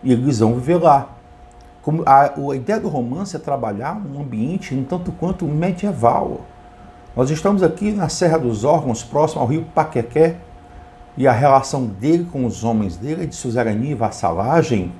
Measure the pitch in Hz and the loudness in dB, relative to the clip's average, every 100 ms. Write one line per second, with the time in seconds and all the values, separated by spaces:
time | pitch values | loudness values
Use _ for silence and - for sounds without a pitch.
0 | 131 123 135 120 110 120 127 175 160 139 | 2 2 2 2 2 2 0 4 6 4
1 | 120 - - - - - - - - 156 | 2 -16 -20 -20 -20 -20 -20 -8 -4 -2
2 | - 139 143 143 139 139 123 214 202 147 | 4 6 6 0 -6 -4 -2 -2 -2 -4
3 | 120 143 196 - - 139 117 101 135 202 | -4 -6 -6 -8 -4 -4 -4 -4 -6 -8
4 | 196 139 143 110 123 185 - 135 131 175 | -8 -8 -8 -4 -4 -4 -4 -6 -4 -4
5 | 175 - 165 190 160 151 175 180 208 151 | -6 -6 -4 -2 -2 0 -2 -2 -4 0
6 | 117 131 - - - - - - - - | 2 2 -2 -6 -12 -20 -20 -20 -20 -20
7 | - - 131 156 196 202 175 - 208 208 | -12 -2 0 0 0 2 2 2 -4 -2
8 | 170 - 175 160 127 107 123 156 135 113 | -2 0 2 2 0 0 2 2 2 -4
9 | - 143 156 156 123 156 160 - 156 127 | -4 0 0 0 -2 -2 -2 -2 0 -2
10 | 117 151 165 170 - - - - - - | -2 2 2 2 -14 -20 -20 -20 -20 -20
11 | - - 135 113 143 135 127 143 123 95 | -20 0 2 4 6 4 4 -4 -4 -4
12 | 127 170 175 139 123 90 113 110 101 82 | 0 2 0 -4 -4 -2 0 0 -2 -6
13 | 123 165 165 - 127 117 113 107 135 135 | -8 -6 -6 -6 -4 0 0 0 -2 -2
14 | 110 - 92 82 110 165 151 113 87 87 | -4 -2 -4 -2 2 2 2 0 -2 -8